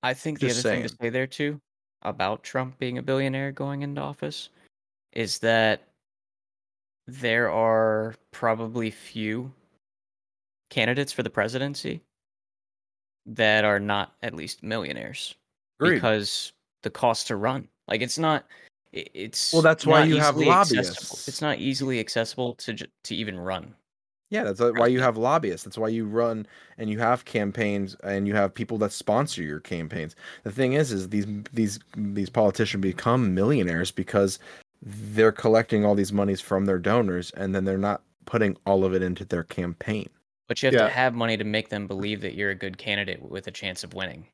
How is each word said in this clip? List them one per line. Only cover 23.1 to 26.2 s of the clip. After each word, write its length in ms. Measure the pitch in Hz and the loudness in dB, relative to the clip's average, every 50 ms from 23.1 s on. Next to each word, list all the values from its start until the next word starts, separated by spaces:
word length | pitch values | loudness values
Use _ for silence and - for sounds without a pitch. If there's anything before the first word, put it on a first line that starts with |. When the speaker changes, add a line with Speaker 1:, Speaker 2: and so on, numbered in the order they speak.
| - | -6
Speaker 1:
even 240 | 87 113 104 92 90 | -6 -6 -6 -6 -8
run. 340 | 87 92 95 90 78 71 - _ _ _ _ _ _ _ _ _ _ _ | -6 -6 -6 -6 -6 -12 -20 _ _ _ _ _ _ _ _ _ _ _
Speaker 2:
Yeah, 120 | - 214 247 | -4 -2 -2
that's 160 | 107 98 98 | -2 0 2
why 80 | 117 120 | 2 2
you 60 | 113 | 4
Speaker 1:
President. 280 | - 117 120 127 127 | 6 4 4 6 4
Speaker 2:
have 160 | 131 127 113 110 | 4 2 2 2
lobbyists. 460 | 113 127 147 165 151 104 87 82 - | 2 2 2 2 2 0 -4 -6 -10
That's 120 | 101 - 113 | -12 -6 -4
why 100 | 110 110 | -2 -2
you 180 | 113 113 113 | -2 -2 -4
run 400 | 104 104 113 | -2 0 0